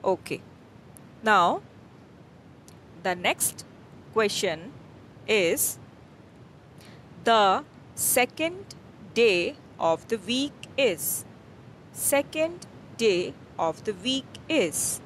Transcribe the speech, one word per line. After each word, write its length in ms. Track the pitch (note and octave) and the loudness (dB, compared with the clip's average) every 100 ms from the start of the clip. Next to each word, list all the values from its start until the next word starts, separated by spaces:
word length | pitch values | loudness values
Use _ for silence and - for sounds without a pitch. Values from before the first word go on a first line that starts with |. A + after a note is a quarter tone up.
Okay. 380 | G3 F#3 - D3 - - - - - - - - | 0 -2 -4 -12 -12 -20 -20 -20 -20 -20 -20 -6
Now, 380 | A3 G3+ F3 E4 - - - - - - - - - - - - - - | 2 6 6 2 -6 -20 -20 -20 -20 -20 -20 -20 -20 -20 -20 -20 -20 -8
the 120 | F#3+ F3+ | -6 -2
next 480 | F#3 E4+ - - - - - - - | -2 -2 -4 -6 -18 -20 -20 -20 -6
question 640 | - G#3 - G3 D#3+ F#3 - - - - - - | 0 0 0 -4 -4 -10 -18 -20 -20 -20 -20 0
is, 500 | G#3+ E3+ G#3+ - - - - - - - - - - - - - - - - | 2 4 2 -2 -6 -16 -20 -20 -20 -20 -20 -20 -20 -20 -20 -20 -20 -20 -4
the 400 | - A3+ G3+ G3+ D4+ - - - | 2 6 6 4 -2 -20 -20 -6
second 800 | - - B3 - D#4+ F#4 G4+ - - - - | 0 2 0 -2 -6 -6 -16 -20 -20 -20 -8
day 420 | - A#3 F3+ F3 D4 - - | 2 4 4 0 -6 -18 -2
of 280 | E3 D#3+ - | 0 0 -2
the 80 | A3+ | -8
week 360 | F#3 B3 C#4 - - - | -4 -4 -4 -8 -12 0
is. 460 | C4 E3+ - - - - - - - - - | 0 0 -6 -6 -10 -20 -20 -20 -20 -20 -20
Second 720 | - - C#4 C#4 D#4 D#4+ F4 - - - - | -6 0 0 0 -2 -4 -4 -16 -20 -20 0
day 360 | A3+ F3 - - - - | 2 2 0 -8 -18 -4
of 260 | E3 D#3+ - | -2 -2 -8
the 80 | |
week 320 | F#3+ G#3+ C4 - - - | -6 -4 -4 -6 -18 -2
is. 500 | D#4 F3+ C#3+ - - | 0 0 -2 -4 -6